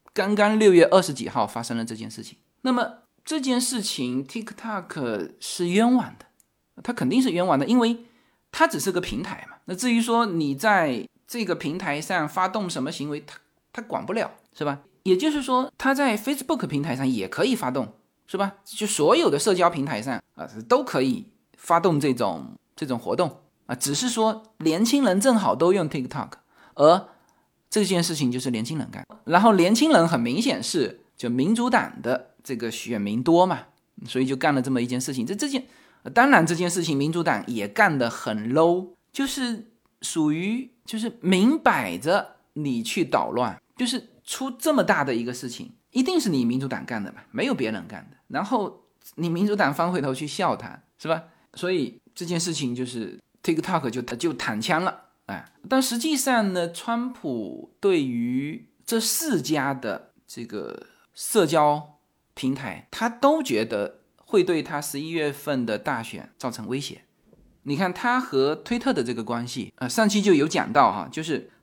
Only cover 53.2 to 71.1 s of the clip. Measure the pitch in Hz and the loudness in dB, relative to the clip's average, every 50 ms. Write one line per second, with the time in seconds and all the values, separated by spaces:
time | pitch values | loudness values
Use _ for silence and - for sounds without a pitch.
53.2 | - _ _ _ - - 165 156 160 - 185 160 135 123 110 127 123 - - 117 | -20 _ _ _ -2 -2 0 0 0 -2 -2 -2 -2 -2 -4 -4 -6 -6 -6 -4
54.2 | - 170 143 120 - - 113 107 117 - 160 160 180 185 - - - _ _ _ | -4 -4 -4 -4 -4 -4 -4 -2 -2 0 0 0 0 -2 -4 -6 -12 _ _ _
55.2 | _ - 98 87 - - _ _ - - 262 262 262 262 233 233 233 320 311 262 | _ -12 -12 -12 -12 -16 _ _ -6 0 0 0 2 0 -2 -2 -2 0 0 0
56.2 | 262 269 254 233 214 196 185 180 170 170 170 - - - 233 233 240 254 247 - | 0 2 2 2 2 2 0 -2 -2 -4 -6 -8 -6 -4 -4 -4 -4 -6 -8 -8
57.2 | - 160 127 117 107 92 64 - - - _ _ - 202 185 165 143 131 120 120 | -6 -6 -4 -4 -6 -8 -10 -12 -14 -18 _ _ 2 2 4 4 2 0 0 0
58.2 | 117 120 123 131 139 147 160 - - _ _ _ _ - 226 226 226 - - - | 0 0 0 -2 -2 -4 -8 -12 -14 _ _ _ _ -4 -2 -2 0 0 -2 -2
59.2 | 330 311 240 165 135 139 156 151 131 139 139 131 123 110 98 - - _ _ _ | -2 0 -2 -2 0 0 0 0 0 0 -2 -4 -4 -6 -6 -8 -10 _ _ _
60.2 | _ - - 120 120 113 - 104 78 57 50 - - - _ _ _ _ _ - | _ -18 -16 -14 -12 -10 -10 -10 -10 -10 -12 -14 -16 -20 _ _ _ _ _ -12
61.2 | - - - 226 180 143 156 160 151 147 147 151 151 - _ _ _ _ _ _ | -8 0 2 4 4 4 4 4 4 4 2 0 -4 -10 _ _ _ _ _ _
62.2 | _ _ _ - - 127 131 131 139 226 87 - - _ - - 226 233 233 - | _ _ _ -6 -4 -2 -2 -4 -6 -10 -12 -12 -14 _ -6 -4 -4 -4 0 2
63.2 | - 277 302 320 285 - 135 104 - - - 202 - - - - _ _ _ _ | 2 4 4 2 0 0 0 0 0 0 -2 -2 -2 -4 -6 -12 _ _ _ _
64.2 | _ - - 202 175 185 175 156 143 - 165 147 147 - - 139 151 160 165 165 | _ 0 2 4 4 4 2 0 -2 -4 -6 -6 -6 -6 -8 -8 -8 -6 -4 -2
65.2 | 151 143 139 143 - 151 143 131 120 113 107 104 - - 139 117 117 - - 87 | -2 -2 -4 -4 -6 -4 -4 -2 -2 -2 -4 -4 -2 -4 -4 -4 -6 -8 -12 -14
66.2 | - - _ - - 127 120 - 110 104 123 139 143 - - - _ _ _ _ | -14 -16 _ -10 -8 -8 -8 -8 -8 -6 -6 -6 -6 -8 -12 -16 _ _ _ _
67.2 | _ _ _ _ _ _ _ _ - - 143 139 196 180 180 - - 240 240 262 | _ _ _ _ _ _ _ _ -8 -6 -2 -2 -2 -2 -2 -2 -2 -2 0 0
68.2 | 254 - - 135 135 143 156 156 - - 233 240 240 269 247 156 120 120 120 113 | -2 0 0 2 2 2 0 -2 -4 -6 -6 -2 -2 0 0 0 -2 -2 -4 -6
69.2 | 113 104 120 117 120 123 - 131 98 87 - - - 131 - - 220 208 202 214 | -6 -4 -4 -6 -6 -6 -8 -8 -10 -10 -10 -8 -8 -4 0 0 2 2 2 2
70.2 | 196 208 180 143 139 160 - 175 - - 110 143 131 107 98 104 82 - | 4 6 6 6 4 2 0 -2 -2 2 4 4 6 4 4 0 -4 -8